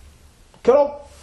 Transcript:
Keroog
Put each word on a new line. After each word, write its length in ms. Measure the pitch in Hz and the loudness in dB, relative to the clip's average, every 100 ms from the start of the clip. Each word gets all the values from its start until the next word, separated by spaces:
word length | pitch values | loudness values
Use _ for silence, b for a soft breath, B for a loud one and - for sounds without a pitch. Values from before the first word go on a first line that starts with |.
| - - - _ _ - | -20 -20 -20 _ _ -6
Keroog 280 | 226 285 285 - - - | 0 2 0 -6 -20 -14